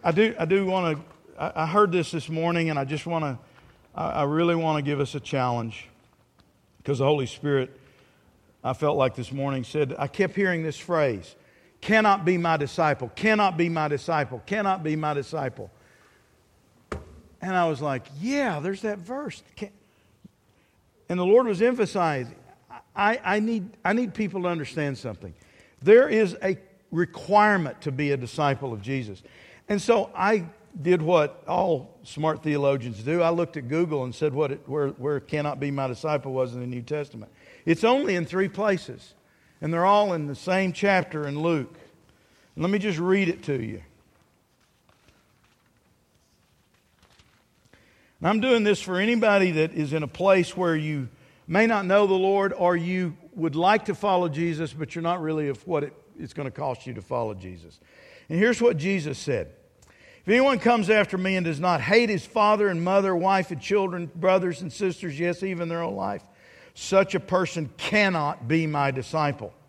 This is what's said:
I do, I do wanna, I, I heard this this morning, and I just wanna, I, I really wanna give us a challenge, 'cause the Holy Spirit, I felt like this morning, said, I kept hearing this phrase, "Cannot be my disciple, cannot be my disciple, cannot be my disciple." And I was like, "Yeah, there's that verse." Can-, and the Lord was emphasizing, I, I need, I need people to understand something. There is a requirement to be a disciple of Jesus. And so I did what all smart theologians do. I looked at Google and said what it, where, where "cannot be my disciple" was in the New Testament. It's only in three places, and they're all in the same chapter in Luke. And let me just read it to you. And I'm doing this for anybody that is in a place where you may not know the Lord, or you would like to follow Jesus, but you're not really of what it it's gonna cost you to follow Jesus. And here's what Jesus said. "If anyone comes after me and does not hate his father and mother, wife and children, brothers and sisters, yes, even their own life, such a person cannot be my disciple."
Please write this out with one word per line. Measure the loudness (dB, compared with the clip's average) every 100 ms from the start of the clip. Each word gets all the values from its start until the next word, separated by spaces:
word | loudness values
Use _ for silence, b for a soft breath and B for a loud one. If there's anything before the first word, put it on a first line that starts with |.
I | 0
do, | 2 2 2
I | 0
do | 2 2
wanna, | 0 0 -4 -8 -20 _ -10
I, | -8 -4
I | 0
heard | 4 4
this | 4 -2
this | -6 -6
morning, | -4 0 0 0
and | -2
I | -4
just | -6 -4
wanna, | -4 -2 -6 b b b b b
I, | -8 -4
I | -2
really | 0 2 2 2
wanna | 0 0
give | -2 -2
us | -2 -6
a |
challenge, | -4 -2 0 -2 -4 -10 -18 _ _ _ _ _ _ _ _ _
'cause | -6 0
the | 2
Holy | 2 0
Spirit, | -6 -2 0 -2 -8 b b b b b b b _
I | -6
felt | -2 0 2
like | 2 0
this | -8
morning, | -4 -4 -4 -4
said, | -2 -2 -2
I | -8
kept | -2 -2
hearing | 0 -2 0
this | -4 -8
phrase, | -2 0 0 -2 -10 -20 b b b b
"Cannot | 2 4 4 4
be | 2 0
my | 2 0
disciple, | -2 0 0 0 -4 -2
cannot | 2 4 2 2
be | 0
my | 0 -2
disciple, | -4 -2 -2 -2 -8 -8
cannot | -4 -2 -2
be | -2 -2
my | -2
disciple." | -4 -6 -6 -6 -8 -18 _ b b b b b b b _ _ _ _ -14 -14 -20 -20 _
And | -4
I | 0 0
was | 0
like, | -2 -4 -6 -10
"Yeah, | -4 -2 -2 -2
there's | -6 -6
that | -6 -8
verse." | -8 -10 -10 -12 _ -14
Can-, | -14 _ b b b b -20 _ _ _ _ _ _ _ _
and | -2
the | 4
Lord | 4 4
was | 2
emphasizing, | 0 2 -2 0 0 -2 -6 -14 -20 -20 _ -20 _ -2
I, | 0 0
I | 0 0
need, | 0 -2 -6 -6
I | -2
need | 0 -2
people | -4 -4 -2
to | -4
understand | -4 -6 -4 -4 -4
something. | -8 -12 -14 -18 b b b b
There | 8 8 8
is | 4 2 0
a | -4 -4 -8 _ _
requirement | -2 -2 -4 2 6 6 4 0 -6
to | -6
be | -2 0
a | 0
disciple | -4 0 0 0 -4
of | -8
Jesus. | -6 -6 -6 -12 -20 B B B B
And | -4
so | 2 2 2 -2
I | 2 2 -2 -16 _ -6
did | 2 2
what | 4 4 4 -2 -4
all | 0 2 0 -4 -20
smart | -18 -2 -2 -2
theologians | -2 0 2 0 -4 -8
do. | -2 0
I | 2
looked | 2 -2 -6
at | -4
Google | -2 -2 -2
and | -6
said | -2 -2
what | 0 -2
it, | -4 -6
where, | -4 -4
where | -4 -4 -4
"cannot | -4 -4 -4 -4
be | -4
my | -4 -4
disciple" | -4 -4 -4 -2
was | -4 -4
in | -4
the | -8
New | -10
Testament. | -6 -8 -8 -14 -20 B B B -2
It's | 2
only | 4 2 2 -2
in | -2
three | -2 -2
places, | 0 -2 -2 -4 -18 -20 _ b b b b
and | -4
they're | 2 4
all | 4 4
in | 0 -4
the | -6
same | -2 0 0
chapter | 2 4 4 2 -6 -6
in | -2
Luke. | 0 0 -2 -10 -20 _ _ b b b b -4
And |
let | 0
me | 0
just | 0 -2
read | 2 2 2
it | -2
to | -4 -4
you. | -4 -10 -16 _ _ _ _ _ _ _ _ _ _ _ _ _ _ _ _ _ _ _ _ _ _ _ _ _ _ _ _ _ _ _ _ _ _ _ _ _ _ b b b b b
And | 0
I'm | 2
doing | 4 4
this | 4 2
for | 0 0
anybody | 2 4 4 4 4
that | 2 0
is | 0 -2
in | -2
a | -4
place | -2 4 4 4 0
where | 0 0
you | -2 -4 -6 b b b b
may | 2 2
not | 2 2
know | 4 4
the |
Lord, | 2 2 2 0
or | 2 2 2
you | 0 -2 -2 -6 -16
would | -6 -4 2
like | 4 4 0
to | -4
follow | 0 2 0
Jesus, | -2 -4 -4 -8
but | -8 -10 -4
you're |
not | -4 -2
really | -2 -2 -4
of | -6 -4
what | -4
it | -4 -10 _ -16
it's | -14
gonna | -8 -10
cost | -6 -8 -8 -10
you |
to | -14
follow | -6 -4 -4
Jesus. | -8 -14 -16 -20 -20 B B B B B
And | 0
here's | 2 4
what | 2 2
Jesus | -2 -2 -4 -8
said. | -4 -4 -4 -12 _ _ b b b b
"If | 2
anyone | 4 4 2
comes | 2 2 4
after | 2 2 0
me | 0 0
and | 0
does | 0
not | 0 0
hate | 4 4 4
his | 0 -2
father | 2 4 4 2
and | 0
mother, | 2 2 2 0
wife | 2 2 0
and | -8
children, | -2 0 0 -4 -8 0
brothers | 4 4 2 -4
and | -10
sisters, | -4 -4 -4 -8 -4
yes, | -4 -2
even | -4 -4 -4
their | -4
own | -4 -4
life, | -6 -6 -12 B B B B
such | -14 2 4 4
a | -2
person | 0 0 0 -4 -8 -8
cannot | 0 4 4 2 -2 -4 0
be | 0 2
my | 0 0
disciple." | -2 -4 -2 -2 -2 -10 -16